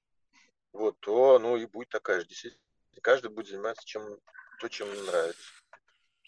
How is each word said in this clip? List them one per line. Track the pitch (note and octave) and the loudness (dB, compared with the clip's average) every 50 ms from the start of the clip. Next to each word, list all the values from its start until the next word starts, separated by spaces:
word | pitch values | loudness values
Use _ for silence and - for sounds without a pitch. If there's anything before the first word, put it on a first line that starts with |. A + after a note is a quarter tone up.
| _ _ _ _ _ _ _ - - _ _ _ _ _ - | _ _ _ _ _ _ _ -20 -20 _ _ _ _ _ -8
вот, | G2+ A2 G#2+ - _ | -4 -2 -2 -2 _
то, | - G2+ G#2+ A#2+ C3 C3+ C3 A#2+ | -4 0 4 6 8 8 8 8
ну, | A2 A#2 B2 A#2 | 6 4 0 -2
и | A2+ A2 | -2 -6
будет | G2 A2+ B2 - | -10 -14 -10 -8
такая | - G#2+ - - G2 F2+ | -8 -6 -2 -2 -2 -2
же, | E2+ - | -2 -6
действительно, | - - - - - _ _ _ _ _ _ _ _ - - | -12 -18 -16 -18 -18 _ _ _ _ _ _ _ _ -4 2
каждый | A#2 C3 C3+ A#2+ A2 | 4 4 4 2 -2
будет | G#2+ A2 A2 G2+ | -10 -10 -12 -10
заниматься | G2 G2 G2+ A2 A2+ - - - | -10 -8 -6 -8 -8 -8 -12 -14
чем, | - G#2+ G#2+ G#2 G#2 G2+ _ _ - - - - - - | -12 -12 -12 -12 -16 -18 _ _ -20 -20 -20 -20 -14 -12
то, | A#2 A#2 | -12 -10
чем | - - A2 G2+ | -10 -10 -10 -10
ему | G2+ G2+ G2 | -10 -8 -6
нравится. | F#2 F2 E2+ E2 E2+ F2 - - - - - _ _ - - _ _ _ _ _ _ _ _ _ | -2 0 0 0 -2 -4 -10 -16 -20 -20 -20 _ _ -20 -20 _ _ _ _ _ _ _ _ _